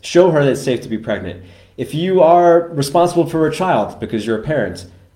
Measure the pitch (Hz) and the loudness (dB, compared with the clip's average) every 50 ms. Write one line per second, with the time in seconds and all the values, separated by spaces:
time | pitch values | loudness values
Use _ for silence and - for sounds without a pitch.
0 | - - - 170 185 180 160 147 143 135 120 - - 131 123 110 - 107 110 107 | -16 0 4 4 4 4 4 2 2 2 0 0 -2 -4 -4 -4 -4 -8 -10 -8
1 | - - 104 92 92 87 78 - - - - _ _ _ _ - 123 - - 151 | -6 -6 -6 -6 -6 -10 -12 -14 -18 -20 -20 _ _ _ _ -12 -10 -8 -6 -4
2 | 175 190 190 185 165 160 175 175 175 175 170 170 170 170 165 143 139 139 - 175 | -2 0 2 4 6 6 6 6 6 6 4 4 2 0 -4 -4 -4 0 0 0
3 | 175 170 - 170 160 143 - 160 160 147 151 - 185 185 156 113 101 95 - - | 0 2 2 0 -2 0 0 0 0 0 -2 -2 -2 0 0 0 0 -4 -6 -10
4 | 117 104 113 110 101 113 113 104 110 147 156 139 107 90 87 - - - - _ | -10 -6 -6 -6 -4 -4 -4 -4 -4 -4 -2 -2 -2 -4 -8 -12 -16 -20 -20 _
5 | _ _ _ | _ _ _